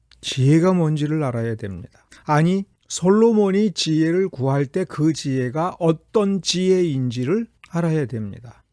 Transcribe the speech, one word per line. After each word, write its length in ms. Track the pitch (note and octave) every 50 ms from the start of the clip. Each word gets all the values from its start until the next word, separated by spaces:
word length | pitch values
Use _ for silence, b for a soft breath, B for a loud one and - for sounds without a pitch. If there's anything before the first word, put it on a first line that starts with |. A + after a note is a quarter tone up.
| _ _ - _
지혜가 520 | - - - C3 B2+ C3+ D3+ E3 E3 F#3 F#3+
뭔지를 500 | F3+ E3 D3+ D#3 D3 D3 D3 D#3 D#3 D3+
알아야 320 | C3 A#2+ A#2 A2+ A#2 A2+
됩니다. 500 | A2 A2 G2 F#2+ E2+ - - _ _ _ _ b b b
아니, 400 | b D3+ D3 D#3+ E3+ F#3 G3 G3 _ _ _ _ -
솔로몬이 840 | - - E3 F#3 G3+ G#3+ A3+ A#3 A3+ G#3+ G#3 G3 F#3 G3+ G#3+ G#3+
지혜를 580 | E3 - - D#3+ D#3 D#3 D#3+ E3 E3+ F#3 G3 F#3
구할 360 | - - B2 C3+ C#3 C#3+ C#3+
때 180 | B2+ - - -
그 280 | - - - D3 D#3+ D#3
지혜가 640 | - - C#3+ C3 C3 B2 B2 A#2 D#3+ E3 F#3 - -
어떤 640 | F3 E3 E3 D#3+ _ _ - A3+ G3+ G3 G3 F#3+
지혜인지를 1080 | - - - F3 F#3 F#3 F#3 F#3 F3+ E3 C#3 C3 B2+ B2 A#2 B2 B2 B2+ F3+ A3+ A#3 - _ _ _ -
알아야 360 | - E3+ E3+ E3 D#3+ D#3 C#3+
됩니다. 580 | A2 C3 A2 G#2+ G2+ F#2+ - - - - _ _ _